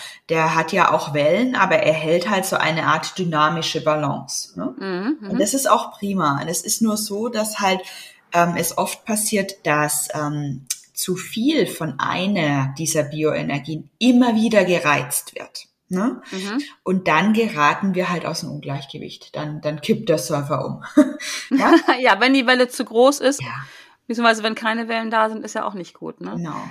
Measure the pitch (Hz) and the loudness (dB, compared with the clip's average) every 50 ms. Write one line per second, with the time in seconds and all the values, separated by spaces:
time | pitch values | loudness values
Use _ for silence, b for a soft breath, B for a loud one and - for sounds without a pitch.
0 | B B B B _ - 165 160 160 160 165 160 160 - - 185 170 - - 160 | B B B B _ -2 0 2 2 2 2 2 0 2 2 4 4 4 4 2
1 | - 156 147 147 143 151 175 202 254 254 247 202 196 180 165 156 - 147 156 156 | 0 -2 0 2 2 4 4 2 2 0 2 2 2 4 4 4 4 2 2 2
2 | 160 156 160 180 180 214 208 190 185 - - - - 160 160 160 143 143 151 160 | 2 0 2 2 2 0 0 0 0 0 0 0 0 0 0 0 2 2 0 0
3 | 160 - - - 185 170 156 151 151 156 160 165 160 - - 160 139 151 151 151 | 0 -4 -6 -4 -4 0 2 2 2 2 2 0 -2 -4 -4 -2 0 0 0 0
4 | 147 139 139 131 139 139 - - - - - 180 180 - 247 - 196 190 185 175 | 0 -2 -4 -4 -6 -8 -8 -8 -8 -10 -10 -10 -8 -8 -8 -8 -6 -6 -6 -4
5 | 196 233 311 294 214 196 - - - - - 269 - - 208 233 - - - - | -2 -4 -4 -4 -4 -4 -2 0 0 0 0 0 0 2 2 0 0 -4 -10 -8
6 | - 202 196 190 165 147 139 143 - 165 170 - - - - - 226 220 208 214 | -6 -2 0 0 0 0 0 -2 -4 -6 -6 -6 -4 -4 -2 0 0 0 0 -2
7 | - - 202 202 226 240 226 214 214 214 - - 202 190 185 185 185 B B B | -4 -6 -6 -6 -4 -4 -2 -4 -4 -4 -4 -2 0 0 0 0 -2 B B B
8 | B B B B _ _ - 175 175 175 170 180 170 - - - 185 202 - - | B B B B _ _ 2 2 2 2 2 0 -2 -2 -2 -2 -2 -4 -4 -8
9 | - - 214 214 - - 220 202 190 190 - - - 160 147 151 151 151 - - | -6 -4 -4 -2 -2 0 0 0 0 -2 -6 -6 -2 0 2 2 2 0 -2 -4
10 | - - - 151 151 147 151 147 147 143 139 139 139 - - - - _ _ - | -4 -4 -4 -4 -4 -2 -2 -4 -4 -6 -6 -8 -8 -10 -10 -10 -12 _ _ -6
11 | - - 180 180 - - - 226 220 277 320 285 190 - - - 165 156 - - | -4 -4 -4 -4 -6 -6 -4 -2 0 2 2 2 2 0 -2 -4 -6 -6 -4 -2
12 | - - 175 170 185 196 208 190 160 147 143 139 135 135 139 - 160 156 - 156 | -2 -2 -2 0 0 0 0 2 2 2 2 2 0 0 -2 -4 -4 -2 0 0
13 | 143 139 151 156 151 151 143 147 156 160 143 143 143 156 160 151 - - _ - | -2 -2 -2 0 0 0 0 0 -2 -2 -4 -4 -6 -6 -8 -10 -10 -14 _ 2
14 | 220 247 247 247 254 240 220 220 220 226 214 208 185 175 180 170 - 151 143 139 | 4 6 6 6 6 4 4 2 2 4 4 4 4 4 4 2 2 2 2 0
15 | 139 135 - - - - - - - - - - - - _ _ _ - 180 185 | 0 -2 -4 -6 -6 -8 -12 -14 -14 -14 -14 -16 -18 -18 _ _ _ -6 -2 -2
16 | 208 254 359 - - - - 190 190 202 214 262 294 B B B - - 185 190 | 0 -2 -2 -4 -8 -10 -10 -8 -6 -4 -4 -6 -6 B B B -4 -2 -2 0
17 | 185 170 156 160 175 214 214 220 226 214 - 151 147 147 156 - - 196 185 180 | 2 2 2 4 4 4 2 2 2 0 0 2 2 2 2 2 0 0 0 0
18 | 180 175 180 165 - - 160 - - 143 139 147 143 143 139 139 139 - - - | -2 -2 -2 -4 -4 -4 -6 -6 -6 -8 -8 -10 -8 -8 -8 -8 -8 -12 -12 -12
19 | - - - - - - - 143 151 151 151 151 - 151 151 151 - - 220 214 | -12 -12 -14 -16 -18 -14 -10 -8 -8 -8 -8 -6 -6 -6 -6 -2 0 0 0 0
20 | - - 160 147 - - 160 143 139 139 202 - - - - - - - - - | 2 0 0 0 0 -2 -2 -2 -2 -2 -4 -4 -4 -6 -8 -10 -12 0 4 4
21 | 294 - - B B B B B B B 240 269 - - - 320 - - - - | 4 4 0 B B B B B B B 0 2 4 6 6 6 6 4 2 4
22 | 254 247 196 196 233 254 269 277 247 233 254 247 254 247 - - 254 - 220 226 | 4 4 4 6 6 4 4 4 4 4 4 4 4 2 0 -4 -6 0 4 6
23 | 240 269 285 - - 262 285 - B B B 131 135 B B B B B B B | 6 6 6 4 2 0 0 0 B B B -12 -12 B B B B B B B
24 | _ - 233 220 240 233 220 220 208 220 220 220 240 220 220 233 233 226 226 226 | _ -6 -2 2 4 4 4 2 0 -4 -4 -2 -2 -2 -2 -2 -4 -4 -4 -4
25 | 226 220 226 226 220 220 220 214 214 214 - 226 - 208 196 190 170 - - _ | -4 -2 0 2 0 0 0 -4 -10 -8 -6 -6 -6 -6 -6 -8 -10 -12 -14 _
26 | - 160 160 - - 180 208 170 175 156 - 104 101 - | -14 -14 -12 -12 -12 -10 -8 -8 -8 -8 -8 -10 -12 -14